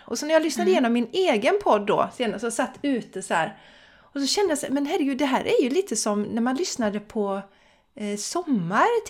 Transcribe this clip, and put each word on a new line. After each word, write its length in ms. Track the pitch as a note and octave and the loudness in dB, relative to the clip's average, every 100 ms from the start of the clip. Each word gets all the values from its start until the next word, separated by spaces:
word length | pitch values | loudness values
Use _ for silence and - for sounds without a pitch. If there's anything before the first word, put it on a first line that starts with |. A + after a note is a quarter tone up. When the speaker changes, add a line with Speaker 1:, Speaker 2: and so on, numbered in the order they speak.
| - | -8
Speaker 1:
Och 140 | B3 | -6
så 60 | D4+ | 2
när 80 | |
jag 100 | D#4+ | 2
lyssnade 280 | D#4+ - F4+ | 2 2 2
Speaker 2:
Mm. 20 | |
Speaker 1:
igenom 200 | F4+ A#3+ | 4 4
min 160 | A#3+ A3+ | 2 0
egen 460 | F4+ F4+ A3+ B3+ G4+ | 0 2 4 2 2
podd 220 | F#4 G#3 G3+ | 4 2 4
då, 220 | E3+ F#3+ | 2 0
senast, 280 | - A#3 F#3+ | -2 -4 -2
så 100 | A#3 | -4
satt 240 | A3+ B3+ - | -2 -4 -4
ute 400 | C#4+ B3 - F#3+ | -2 -2 -4 -10
så 120 | - | -2
här. 240 | F3+ E3 - - - - - _ | 0 0 -4 -20 -20 -20 -20 _
Och 80 | C#4 | -4
så 60 | C#4 | -2
kände 240 | - G4 | 0 0
jag 60 | C#4+ | 0
så 60 | - | -2
här, 80 | |
men 120 | C#4 C#4+ | -2 0
herregud, 320 | F#4 C#4 C4 | 0 0 0
det 80 | C#4+ | 0
här 180 | B3+ - | 0 2
är 180 | A#4 | 2
ju 60 | B3+ | 2
lite 260 | D#4 G4 A3 | 0 0 -2
som 280 | A3 G#3 | 0 -2
när 180 | G#3 G#3+ | -2 0
man 140 | A#3+ C4 | 0 0
lyssnade 440 | F4+ - G#3+ G3+ | -2 -2 -2 -2
på, 420 | G#3 A3 G3+ G3 G3 _ _ _ _ - | -6 -4 -2 -4 -8 _ _ _ _ -12
eh, 220 | G#3 G#3 | -8 -6
Sommar 880 | - E4+ E4+ A#3 E3 G#3+ F#4+ A#4+ A4+ | -6 -4 0 0 0 2 2 2 2